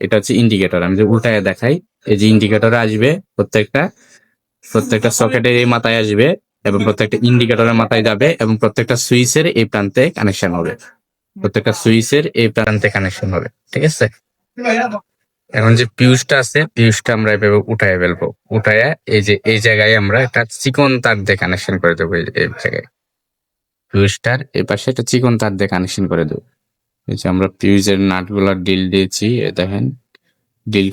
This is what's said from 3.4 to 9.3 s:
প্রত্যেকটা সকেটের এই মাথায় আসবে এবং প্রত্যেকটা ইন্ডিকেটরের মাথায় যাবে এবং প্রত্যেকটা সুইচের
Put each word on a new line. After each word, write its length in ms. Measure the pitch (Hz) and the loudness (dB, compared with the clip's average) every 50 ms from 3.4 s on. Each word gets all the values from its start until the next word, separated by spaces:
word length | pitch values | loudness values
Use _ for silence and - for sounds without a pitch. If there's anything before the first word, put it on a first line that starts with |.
| 104 - - 110 107 - - 139 156 202 - _ _ _ _ _ _ _ _ _ _ _ _ _ _ | -4 0 0 -2 -2 0 0 -2 -2 -2 -6 _ _ _ _ _ _ _ _ _ _ _ _ _ _
প্রত্যেকটা 460 | - - 117 - - 117 107 113 120 113 - | -2 -2 -2 0 0 -2 0 0 0 0 2
সকেটের 360 | 120 113 127 123 117 123 120 120 | 0 0 0 0 2 2 2 2
এই 60 | 123 120 120 | 2 2 0
মাথায় 240 | 117 - 117 113 117 | 0 0 0 0 0
আসবে 260 | 110 107 104 101 117 151 190 - - _ _ _ _ 104 | 0 0 0 2 2 0 0 -4 -8 _ _ _ _ -2
এবং 120 | 101 101 110 | -2 0 0
প্রত্যেকটা 320 | 107 104 - 113 104 - 107 113 120 | 0 0 0 -2 -2 -2 0 2 2
ইন্ডিকেটরের 480 | 123 123 120 110 120 107 117 117 117 113 | 4 4 2 2 2 2 2 2 2 2
মাথায় 220 | 113 107 117 113 110 113 | 2 2 0 0 0 0
যাবে 180 | 107 101 127 156 170 - 117 | 0 2 2 0 2 0 0
এবং 100 | 110 110 107 | 0 0 0
প্রত্যেকটা 340 | - 110 - - 117 - 127 117 - | 0 -2 0 -2 -2 -2 -2 -4 0
সুইচের 400 | - 123 123 123 120 | 0 2 2 2 2